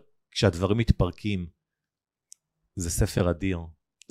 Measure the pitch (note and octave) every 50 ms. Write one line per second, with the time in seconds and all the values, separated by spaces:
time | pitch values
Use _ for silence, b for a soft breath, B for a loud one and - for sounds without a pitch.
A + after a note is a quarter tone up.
0 | - _ _ _ _ _ - - - G2 E2+ E2 F#2+ F#2 G#2 A#2 A#2 - - -
1 | G2 F2+ - - - G#2+ G#2 F#2 F2 E2+ - _ _ _ _ _ _ _ _ _
2 | _ _ _ _ _ - - _ _ _ _ _ _ _ - - F2 E2+ - -
3 | A#2+ - - A2+ F#2+ F2 E2+ E2 G2 F#2+ F#2 E2+ E2 E2 - _ _ _ _ _
4 | - -